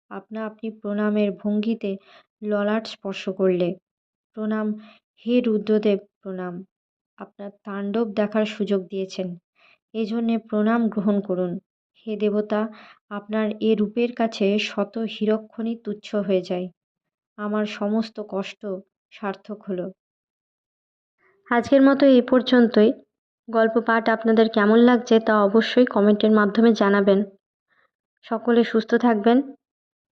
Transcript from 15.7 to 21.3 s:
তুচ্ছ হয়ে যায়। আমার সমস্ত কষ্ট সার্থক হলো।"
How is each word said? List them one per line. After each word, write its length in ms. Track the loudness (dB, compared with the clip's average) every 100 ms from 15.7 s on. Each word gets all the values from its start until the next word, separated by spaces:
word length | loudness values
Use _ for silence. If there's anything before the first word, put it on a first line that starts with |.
| -8
তুচ্ছ 400 | -10 -12 -6 -6
হয়ে 260 | 0 -2
যায়। 280 | -2 -6 -8 -14 _ _ _ _ _ -12
আমার 280 | -6 -4 -4
সমস্ত 560 | -4 -4 -2 -4 -10 -8
কষ্ট 380 | -8 -8 -12 -12 -12 -14 _ _
সার্থক 520 | -10 -10 -10 -14 -14 -8
হলো।" 220 | -8 -8 -14 _ _ _ _ _ _ _ _ _ _ _ _ _